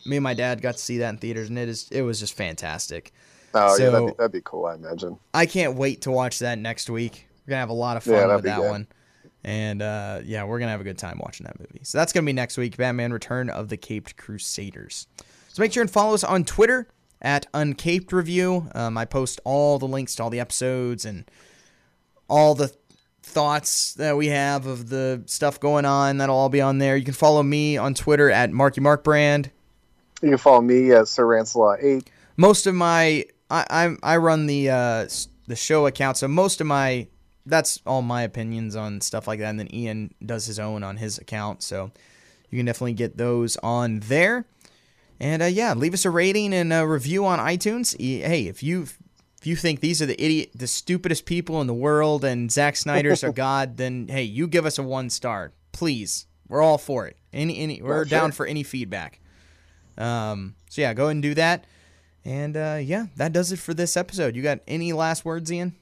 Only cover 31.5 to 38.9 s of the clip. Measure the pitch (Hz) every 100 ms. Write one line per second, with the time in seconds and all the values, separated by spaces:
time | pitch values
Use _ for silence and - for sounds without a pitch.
31.5 | 120 107 101 143 135 - _ _ - 190
32.5 | 208 196 180 170 165 160 156 - _ -
33.5 | 165 - 160 170 156 - 170 165 160 151
34.5 | 143 135 127 123 113 101 - - _ -
35.5 | 117 - 156 143 135 135 131 139 160 277
36.5 | - 156 143 135 127 110 _ _ _ -
37.5 | 160 151 - - 131 120 120 117 120 113
38.5 | 113 110 110 107